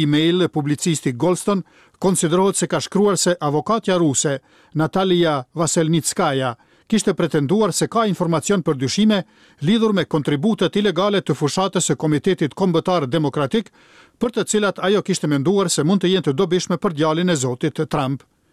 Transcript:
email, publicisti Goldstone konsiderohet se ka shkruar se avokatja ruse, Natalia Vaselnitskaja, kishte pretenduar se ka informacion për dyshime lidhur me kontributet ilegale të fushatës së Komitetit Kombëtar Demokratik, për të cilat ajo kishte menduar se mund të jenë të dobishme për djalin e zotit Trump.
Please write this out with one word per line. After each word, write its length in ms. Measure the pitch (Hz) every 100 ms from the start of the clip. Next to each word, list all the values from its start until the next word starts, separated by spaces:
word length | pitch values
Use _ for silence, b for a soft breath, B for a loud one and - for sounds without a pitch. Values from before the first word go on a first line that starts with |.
email, 480 | 147 147 160 180 165
publicisti 640 | 156 143 147 180 151 139
Goldstone 500 | 120 170 175 - 196 - b b b
konsiderohet 560 | 190 180 165 180 190 -
se 100 | 170
ka 140 | 160
shkruar 380 | - 190 208 180
se 160 | 180 175
avokatja 580 | 147 151 175 220 - 180
ruse, 380 | 160 123 151 135 b b b
Natalia 680 | 147 160 190 190 175 165 143 -
Vaselnitskaja, 1000 | 151 165 180 160 165 - - 165 135 127 117 b b b
kishte 260 | 214 -
pretenduar 580 | 175 165 156 139 208 202
se 140 | - 160
ka 200 | 226 220
informacion 560 | 170 170 160 - 202 160
për 120 | 139
dyshime 420 | 127 - 214 202 - b b b
lidhur 320 | 143 226 220
me 140 | 190 147
kontributet 680 | 160 143 143 208 208 175 202
ilegale 440 | 208 165 202 202
të 160 | - 147
fushatës 540 | 147 - 190 185 -
së 60 | 143
Komitetit 560 | 156 147 196 185 147 -
Kombëtar 500 | 190 165 190 180 131
Demokratik, 640 | 156 147 151 135 226 - b b b b b
për 120 | 233
të 120 | 220
cilat 360 | 170 214 202 -
ajo 180 | 185 208
kishte 260 | - 180 156
menduar 420 | 143 139 196 175
se 140 | -
mund 180 | 147 196
të 120 | 175
jenë 120 | 185 151
të 60 | 135
dobishme 400 | 185 180 - 175
për 200 | 202 147
djalin 340 | 156 156 180
e 60 | 156
zotit 420 | 127 123 160 - 117
Trump. 360 | 156 131 135 _ _ b